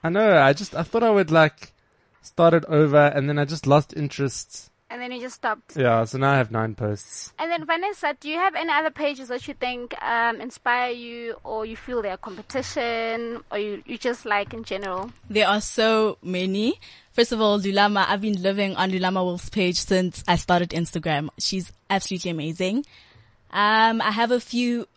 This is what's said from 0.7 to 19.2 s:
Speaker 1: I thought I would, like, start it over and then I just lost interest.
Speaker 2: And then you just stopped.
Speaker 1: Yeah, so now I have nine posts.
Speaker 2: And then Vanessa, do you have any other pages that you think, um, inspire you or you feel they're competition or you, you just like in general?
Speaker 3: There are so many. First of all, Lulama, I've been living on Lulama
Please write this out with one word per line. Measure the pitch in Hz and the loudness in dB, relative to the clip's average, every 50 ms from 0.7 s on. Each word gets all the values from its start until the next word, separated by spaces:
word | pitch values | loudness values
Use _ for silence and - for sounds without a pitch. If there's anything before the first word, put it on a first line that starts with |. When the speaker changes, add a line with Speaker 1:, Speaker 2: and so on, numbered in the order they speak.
| - | -6
Speaker 1:
I | - | -6
thought | 165 - - 233 233 | -6 -2 0 2 4
I | 226 | 4
would, | 214 202 190 156 | 4 4 4 4
like, | 160 165 156 151 - _ - - _ _ _ _ _ _ _ _ _ _ | 6 6 6 6 4 _ -20 -20 _ _ _ _ _ _ _ _ _ _
start | _ - _ - 170 170 165 | _ -14 _ 4 6 6 6
it | 165 151 | 6 2
over | - 156 147 156 147 139 147 147 | 2 4 4 4 8 8 6 6
and | 147 147 143 135 143 | 6 4 2 -2 0
then | 147 147 | 0 0
I | 147 | -2
just | 139 160 151 - | -2 -4 -4 2
lost | 135 139 151 147 _ - | 4 4 4 4 _ -6
interest. | 156 147 143 - - 139 131 - - - _ - - - _ _ _ _ _ | -6 -6 -6 -4 -4 -4 -4 -4 -6 -12 _ -16 -20 -20 _ _ _ _ _
Speaker 2:
And | 226 240 | -12 -12
then | 247 247 | -10 -10
you | 254 247 | -10 -10
just | 240 254 - | -10 -12 -12
stopped. | - - 240 214 - _ _ - | -6 -4 -4 -4 -4 _ _ -4
Speaker 1:
Yeah, | 156 131 120 113 113 113 | 0 2 4 4 2 0
so | 110 - 131 | -2 -2 -2
now | 135 139 | 0 2
I | 139 135 | 2 2
have | 127 110 | 0 0
nine | 113 113 110 110 107 | -2 -4 -4 -4 -4
posts. | - 120 104 104 101 - - - - - - _ - | -4 -4 -4 -4 -6 -8 -14 -14 -14 -14 -16 _ -8
Speaker 2:
And | 311 330 | -6 -4
then | 339 339 320 | -4 -6 -2
Vanessa, | 294 339 339 370 415 415 - - 294 294 _ | -2 -2 -2 -2 -6 -6 -4 -4 -4 -4 _
do | - 294 | -8 -6
you | 311 330 | -4 0
have | 359 392 311 | 0 0 0
any | 311 320 330 | -2 -2 0
other | 294 294 311 311 | 0 0 0 -2
pages | 302 - 302 285 294 254 269 233 | -4 -2 -4 -4 -4 -4 -10 -8
that | 247 254 - | -8 -8 -8
you | - 277 | -10 -8
think, | - 254 247 247 240 247 240 - - | -6 -6 -6 -6 -8 -10 -12 -12 -8
um, | - - 233 233 233 233 226 - | -4 -2 0 2 2 0 0 -2
inspire | - 254 - - _ 240 240 247 247 247 | -8 -14 -14 -6 _ 0 0 0 0 -2
you | 240 240 240 233 233 240 233 233 220 - - | -4 -8 -10 -12 -12 -10 -10 -10 -10 -10 -10
or | - 220 220 220 | -8 -8 -6 -6
you | 220 226 | -8 -10
feel | - - - 247 233 | -14 -10 -6 -6 -4
they're | 208 202 185 | -4 -4 -6
competition | 190 - 220 190 202 214 _ - - 247 - - 302 240 233 233 226 226 226 226 233 233 233 233 - - _ | -8 -10 -14 -14 -14 -16 _ -8 -6 -6 -4 -4 -4 -2 -2 -2 -4 -4 -4 -4 -6 -6 -8 -10 -12 -12 _
or | - 208 | -6 -6
you, | 208 214 202 - - | -4 -4 -6 -10 -10
you | - - 220 | -12 -12 -4
just | - 247 240 - - | -4 -4 -4 -4 -4
like | 226 202 202 202 - | -2 -2 -2 -2 -4
in | - 226 226 | -10 -14 -10
general? | - - 190 202 196 185 185 196 240 - - - - | -8 -8 -6 -6 -6 -6 -6 -8 -10 -14 -20 -16 -2
Speaker 3:
There | 214 214 208 | 2 2 4
are | 180 202 214 | 4 2 2
so | 208 - - - 220 220 220 220 220 214 - _ - | 0 -2 0 2 2 4 4 4 2 0 -2 _ -8
many. | 180 185 180 185 190 190 202 214 247 392 - - - - - _ _ | -6 -4 -2 -2 -2 0 0 0 0 -2 -2 -8 -20 -20 -20 _ _
First | _ - 233 - | _ 0 0 2
of | 247 220 | 2 2
all, | 220 208 208 208 | 2 2 2 2
Lulama, | 190 196 196 196 202 208 208 196 185 - | 0 0 2 2 2 2 2 0 0 0
I've | 196 202 | 0 -2
been | 202 220 208 185 | -2 -2 -2 0
living | 175 190 196 202 202 196 190 | 0 -2 0 0 -2 -2 0
on | - 185 190 | -2 -2 0
Lulama | 185 185 185 185 190 190 | 0 0 0 0 0 0